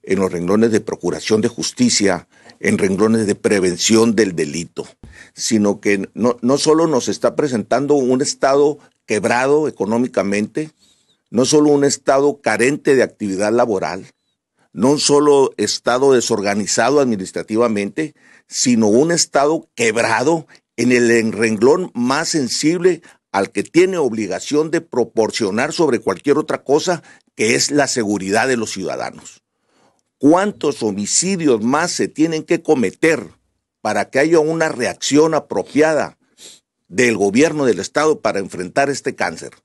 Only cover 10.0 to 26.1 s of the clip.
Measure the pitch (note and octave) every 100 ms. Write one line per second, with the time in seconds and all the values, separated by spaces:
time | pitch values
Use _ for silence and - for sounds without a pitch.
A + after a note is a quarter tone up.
10 | B2+ G#2 G2 G2+ A2 - D#3 _ _ _
11 | _ _ _ G#2+ B2+ D3+ D3 C#3+ C#3 -
12 | - C#3 C#3+ C#3 - G#2+ B2 C#3+ - C3+
13 | G2+ _ G#2 F#2+ G#2 A#2 B2 F#2+ D#2+ F#2
14 | F2 _ _ _ _ _ _ - B2 D3
15 | - C#3+ D3 C#3+ C3 - G2+ - - B2
16 | C#3 B2+ - A2+ G2 G#2 F#2+ - A#2 D3
17 | C3 G#2+ F#2 F2 E2 G#2+ A#2+ G#2 G2+ -
18 | D#3 _ _ - _ - C3 A#2 G#2+ A2+
19 | D#3+ E3+ - C#3+ C#3+ D#3 - - A#2 G#2+
20 | A2 A2+ C3 E3 - - _ - A#2 B2
21 | A#2+ A#2 A2 G#2+ A2+ G#2+ A#2+ F3 F3+ A#2+
22 | B2 C#3 D#3+ D#3+ A#2+ - D3+ F3 F3+ D#3+
23 | - _ _ G2+ G2 - - D#3+ F#3 F#3
24 | C3+ A2 G2 F2 - D3 D#3+ E3 E3 B2
25 | A2+ A2+ G#2+ - G#2 G#2 D3 D3 D#3 A2+
26 | -